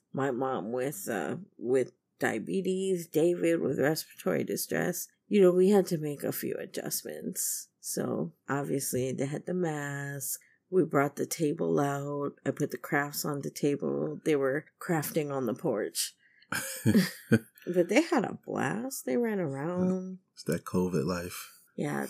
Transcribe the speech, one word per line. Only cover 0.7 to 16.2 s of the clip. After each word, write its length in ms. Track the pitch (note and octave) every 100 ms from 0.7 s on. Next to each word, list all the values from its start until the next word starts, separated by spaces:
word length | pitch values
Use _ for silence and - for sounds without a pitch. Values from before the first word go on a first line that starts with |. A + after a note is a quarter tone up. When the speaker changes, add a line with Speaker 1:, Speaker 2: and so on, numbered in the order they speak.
Speaker 1:
with, 360 | B2 C3 - G2+
uh, 280 | G#2+ D2+ C3 G3 -
with 340 | A#2 C3 A#2+ - _ _
diabetes, 880 | B2 A2 - F#3+ F#3 F#3 F#3+ F3+ E3
David 540 | D3+ E3+ F3 E3+ E3
with 180 | - D3
respiratory 640 | C3+ D#3 - - F#3+ D#3
distress. 640 | A#2+ - - D#2+ E2+ E3+ - _ _
You 120 | G#3
know, 120 | F#3
we 160 | F3+ F#3
had 180 | G#3 F#3
to 100 | E3
make 260 | D3+ C#3+
a 80 | -
few 240 | - - -
adjustments. 1120 | - - - - - - - F#3+ - - - _
So, 520 | - - B2+ A2+ E3 - -
obviously, 640 | C#3 D3 C#3+ C3+ C3 C3
they 140 | B2 C#3
had 200 | D3+ -
the 80 |
mask. 840 | F3+ E3+ D3+ C#3+ C#3+ C#3 C#3 C3 - - _ _
We 120 | F#3
brought 320 | D3+ D3+ C#3+
the 120 | - C3
table 520 | - D#3 E3 E3+ D#3+
out. 540 | C#3+ C#3 C#3+ C#3+ C#3+ -
I 60 | C3
put 220 | C3 C#3+
the 60 | -
crafts 460 | - D3 C#3+ D3
on 180 | E3 C#3+
the 80 | D3
table. 720 | - D3 C#3+ D3 C#3+ D3 D3+
They 100 | -
were 300 | D3 C3+ C#3+ - _
crafting 500 | - E3 D3 E3+ D3
on 160 | C#3 B2
the 80 |
porch. 600 | - E3 G#2+ F2 - - -